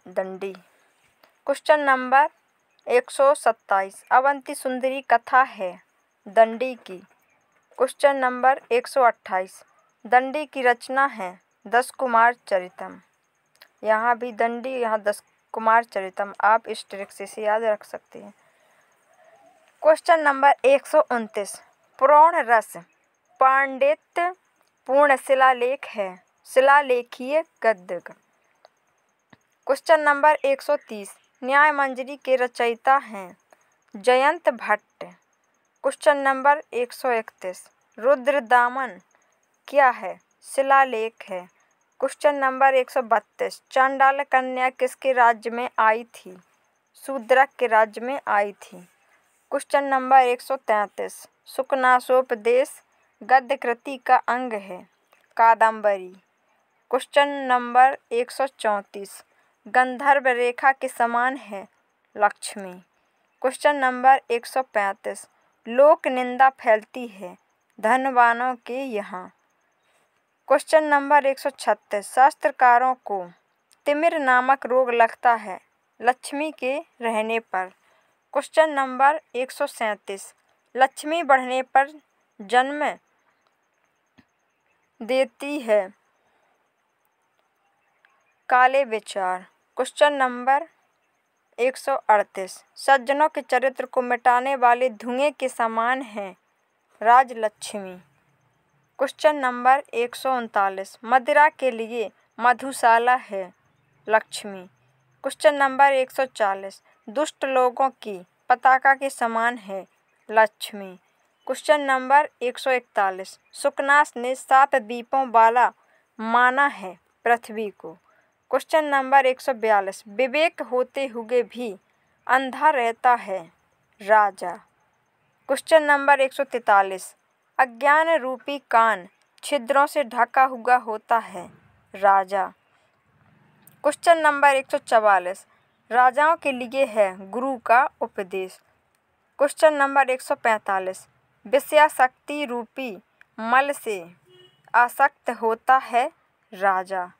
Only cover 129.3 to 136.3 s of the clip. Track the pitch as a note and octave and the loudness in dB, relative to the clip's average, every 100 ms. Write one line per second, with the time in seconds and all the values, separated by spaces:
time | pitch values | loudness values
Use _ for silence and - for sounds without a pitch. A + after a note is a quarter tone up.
129.3 | _ - C#4+ A#3 C#4 C#4+ D4+ A#3+ A#3+ A#3+ | _ -6 -6 0 0 0 -2 -6 -2 -2
130.3 | C4 C4 B3+ A3+ B3 A3+ G#3+ - A#3 G3 | 2 0 -2 0 0 0 -10 -2 -4 -2
131.3 | F#3+ - _ _ _ _ G3 G3 G3 F#3 | -14 -18 _ _ _ _ 0 2 2 2
132.3 | G3 F#3 - _ _ _ _ _ _ _ | -4 -6 -10 _ _ _ _ _ _ _
133.3 | _ _ _ _ _ D4 D4 - E4 D4+ | _ _ _ _ _ -4 0 2 4 4
134.3 | C#4+ C#4+ C4+ C4+ C#4+ - A#3 G#3+ G3 F3+ | 4 4 2 -2 -8 0 2 4 2 0
135.3 | F#3+ _ _ _ _ _ A#3 B3+ B3+ D4+ | -10 _ _ _ _ _ 2 2 4 0